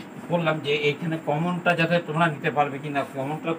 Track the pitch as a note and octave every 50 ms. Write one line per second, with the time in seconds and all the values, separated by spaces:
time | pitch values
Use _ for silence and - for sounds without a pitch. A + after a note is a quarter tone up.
0 | - - - - - - E3+ F3 E3 D#3 D#3 D#3 C3+ C#3+ D3 D3+ D3 D3 C#3+ -
1 | F3 D#3+ D#3+ D#3 - D3+ D3 D3+ E3+ F3 F3+ E3+ - F3 E3+ E3+ E3 D#3+ F3 E3+
2 | - - D3+ E3 E3+ E3 D3 C3+ - D3+ A#2+ D3 D3 C#3+ C#3 C#3 D3+ D3+ C#3+ C#3
3 | B2+ - - C#3 C3 C#3+ D3+ - - E3 D#3+